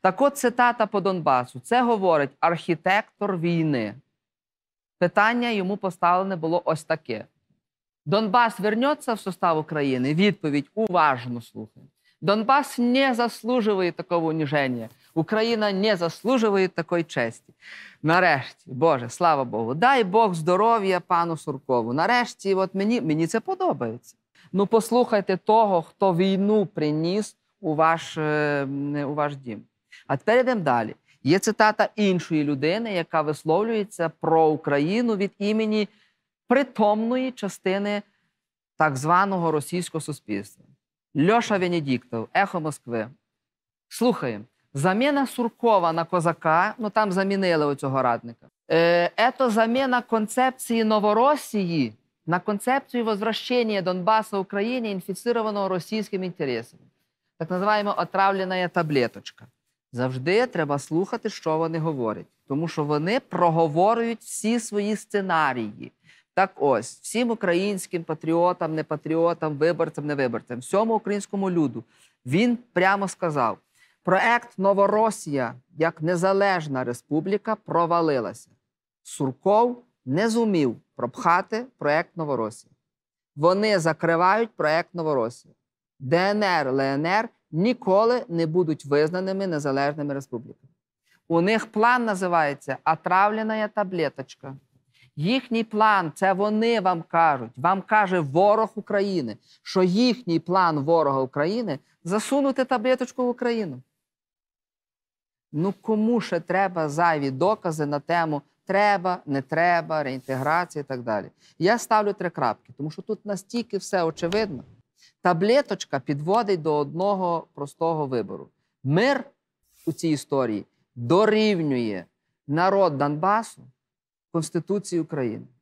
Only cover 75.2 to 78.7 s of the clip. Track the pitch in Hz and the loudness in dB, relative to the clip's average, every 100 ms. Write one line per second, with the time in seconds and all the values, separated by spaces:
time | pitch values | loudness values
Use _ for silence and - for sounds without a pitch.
75.2 | - 139 120 127 _ 139 165 165 156 180 | -6 -4 -4 -8 _ -2 -2 0 -2 0
76.2 | 190 196 196 185 151 131 123 120 _ 151 | 2 2 2 0 -2 -4 -4 -8 _ -4
77.2 | 190 202 - 214 - 170 170 170 165 135 | -2 -4 -4 -6 -2 0 2 2 2 0
78.2 | 101 104 - _ _ | -4 -10 -20 _ _